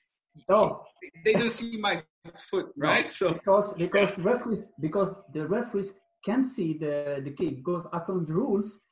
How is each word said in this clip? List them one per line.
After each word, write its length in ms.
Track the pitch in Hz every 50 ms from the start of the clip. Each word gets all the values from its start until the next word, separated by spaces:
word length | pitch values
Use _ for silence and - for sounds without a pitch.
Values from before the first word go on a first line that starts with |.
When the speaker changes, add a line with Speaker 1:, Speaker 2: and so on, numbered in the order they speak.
| _ _ _ _ _ _ _ 151 - -
Speaker 1:
Oh. 340 | 196 220 185 - - - - - _ _ - - _ - 165
Speaker 2:
they 80 | 214 220
don't 180 | 262 240 226
see 260 | - - 233 233 233
my 260 | 214 208 196 175 165 - _ _ _ _ 165 - - - -
foot, 160 | 196 185 - - -
Speaker 1:
No, 120 | 143 139 160
Speaker 2:
right? 220 | 196 240 - -
So 220 | - - 190 165 165
Speaker 1:
because, 400 | - - 196 190 208 - - -
because 420 | 165 170 180 - 202 196 - - 185
referees, 420 | 165 214 247 240 - 233 208 - - - _ 139
because 300 | 151 151 - 202 185 - - - - - -
the 140 | 156 151
referees 460 | 135 202 240 - - - 196 190 - - _ _ _ _ _ -
can 180 | 202 233 262 262
see 340 | 254 - - 170 160 151
the, 440 | 151 156 147 147 147 147 143 143 139 135
the 80 | 147
kick, 260 | 139 - 185 151 131
because 280 | 127 - 175 175 165 170 - 175
according 340 | 170 - - 185 180 160
to 60 | 151 156
rules, 460 | 190 277 262 196 214 208 - - - _ _